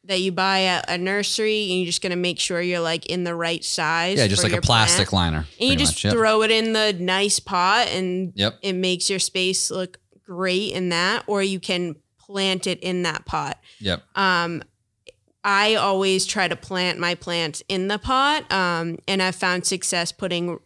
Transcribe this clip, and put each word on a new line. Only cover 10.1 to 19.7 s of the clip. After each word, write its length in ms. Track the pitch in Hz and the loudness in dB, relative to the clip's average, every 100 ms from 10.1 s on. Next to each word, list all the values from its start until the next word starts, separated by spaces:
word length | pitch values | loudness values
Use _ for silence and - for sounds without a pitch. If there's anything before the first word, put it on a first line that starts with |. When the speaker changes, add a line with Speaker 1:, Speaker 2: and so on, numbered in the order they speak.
| _ | _
Speaker 1:
great 480 | - 175 185 185 214 | -14 -4 0 0 -2
in 160 | - 180 | -2 0
that. 360 | 170 180 226 - | 0 0 0 -2
Or 160 | 202 | 0
you 180 | 196 190 | 0 -2
can 360 | - 180 175 151 _ _ | -2 -2 -2 -8 _ _
plant 480 | - 196 190 190 185 | -10 -2 0 0 -2
it 140 | 175 | -4
in 220 | 180 180 | -2 0
that 240 | 175 151 - | 0 -4 -4
pot. 320 | 156 143 - - - | -4 -4 -8 -14 -6
Speaker 2:
Yep. 220 | 101 85 _ - | -4 -4 _ 0
Speaker 1:
Um, 460 | 190 180 170 170 - _ _ _ - _ _ _ | 2 2 0 -4 -10 _ _ _ -20 _ _ _
I 300 | 202 196 214 | 0 4 4
always 500 | 220 196 190 196 190 | 4 2 2 2 2
try 220 | 190 214 180 | 0 0 0
to 80 | 175 | -2
plant 420 | - 185 180 - | -4 -2 -2 0
my 160 | 175 175 | -2 -2
plants 460 | - 170 160 - - | -4 -2 -2 -6 -6
in 200 | 190 190 | -4 -2
the 100 | 208 | -2
pot, 520 | - 262 277 302 - | 0 2 2 0 0
um, 460 | 190 180 170 170 165 - | 0 0 0 -2 -6 -4
and 120 | 196 | 0
I've 120 | 185 | 0
found 320 | 180 185 180 | 0 -2 0
success 440 | 180 | -2